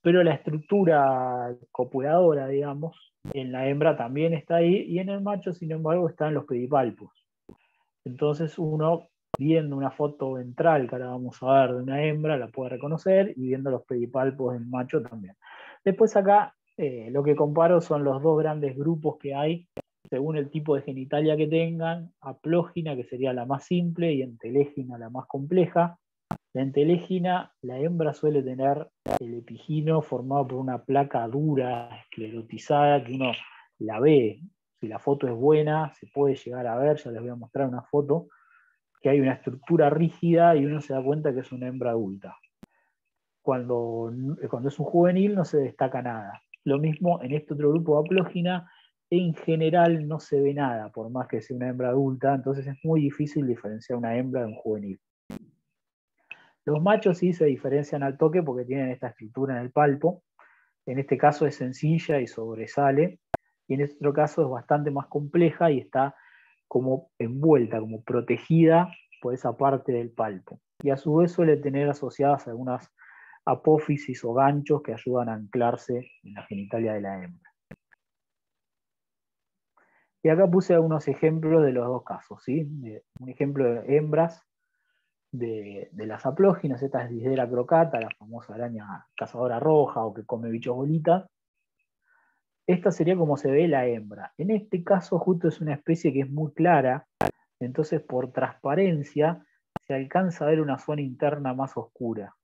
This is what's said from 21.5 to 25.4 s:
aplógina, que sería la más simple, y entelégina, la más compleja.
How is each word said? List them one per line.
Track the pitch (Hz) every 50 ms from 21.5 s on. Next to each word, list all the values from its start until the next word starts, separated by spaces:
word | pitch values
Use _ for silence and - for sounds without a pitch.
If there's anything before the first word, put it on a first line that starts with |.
| 160 165 165 165 165 165 160 165 170 175 165 175 _ _
aplógina, | - 135 135 _ - 151 165 175 170 175 - 175 165 156 143
que | 127 123
sería | - 135 123 131 131
la | 127 127 120
más | 127 139 143 -
simple, | - 180 175 175 170 165 170 170 170
y | 151 135
entelégina, | 131 127 117 113 - 113 127 143 143 143 - 143 131 127 123 120
la | 117 113
más | 120 127 131
compleja. | _ - 139